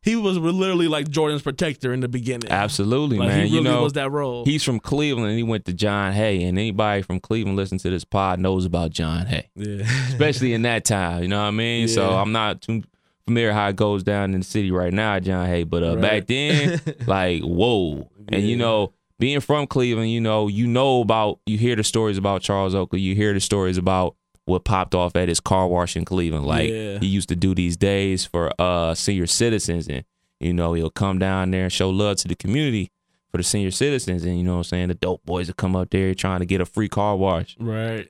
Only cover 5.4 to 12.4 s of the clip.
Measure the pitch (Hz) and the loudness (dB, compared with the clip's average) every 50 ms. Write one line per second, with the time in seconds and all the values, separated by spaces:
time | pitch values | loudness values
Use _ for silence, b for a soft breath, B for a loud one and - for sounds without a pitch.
5.4 | 117 113 113 104 - - 90 85 104 104 101 101 101 95 98 104 110 110 98 90 | 0 0 -2 -2 -2 -4 -4 0 0 0 2 0 0 0 0 2 2 2 2 2
6.4 | 87 90 90 95 107 113 95 104 107 107 101 101 92 - 92 92 - - 110 117 | 0 0 0 0 0 0 0 0 0 0 0 -2 -2 -2 -6 -6 -2 -2 -2 -2
7.4 | 107 98 98 98 95 95 95 92 - 90 92 87 - _ - 98 95 95 92 90 | 0 0 0 -2 -2 -2 -4 -4 -2 -2 -2 -2 -4 _ 0 0 0 0 0 0
8.4 | 92 95 95 92 92 90 85 85 85 80 78 - 82 80 82 85 92 117 123 - | 0 0 2 2 0 0 0 0 0 -2 -2 -2 -2 -2 -2 -2 -2 -2 -4 -4
9.4 | - _ _ - 104 104 101 101 104 113 127 135 131 127 135 120 147 151 135 123 | -4 _ _ -10 -10 -8 -6 -4 -2 0 0 0 -2 -2 0 0 0 0 2 0
10.4 | 131 127 117 113 113 120 117 110 - - 110 98 92 85 85 87 87 92 101 104 | 0 0 2 2 2 2 0 0 0 0 0 0 0 0 -2 -2 -2 0 0 0
11.4 | 104 104 104 110 113 117 117 117 117 117 113 101 98 95 92 95 101 107 110 113 | 0 0 0 0 0 0 0 0 0 2 2 2 2 2 2 2 2 0 0 0